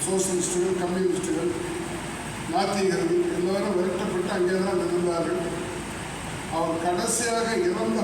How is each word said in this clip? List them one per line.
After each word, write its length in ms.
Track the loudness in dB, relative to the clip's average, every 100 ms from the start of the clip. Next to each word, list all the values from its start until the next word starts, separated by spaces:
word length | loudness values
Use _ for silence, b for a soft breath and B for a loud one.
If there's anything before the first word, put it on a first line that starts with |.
| 0
சோசியலிஸ்டுகள், 760 | 0 2 0 0 2 2 2
கம்யூனிஸ்டுகள், 680 | 0 2 2 0 0 0 0 -2 -4 -4 -6 -6 -6 -8 -8 -8 -2
நாத்திகர்கள் 680 | 0 0 2 2 2 2 2 2 0
எல்லாரும் 400 | 0 0 0 0
விரட்டப்பட்டு 540 | 0 0 -2 -2 0 2
அங்கே 200 | 2 2 2
தான் 160 | 0 2
இருந்தார்கள். 540 | 2 2 2 0 0 -2 -4 -6 -6 -8 -8 -8 -8 -8 -8 -4 -2
அவர் 280 | 0 0 0
கடைசியாக 600 | 2 2 0 2 2 2 2 2
இறந்த 340 | 2 2 2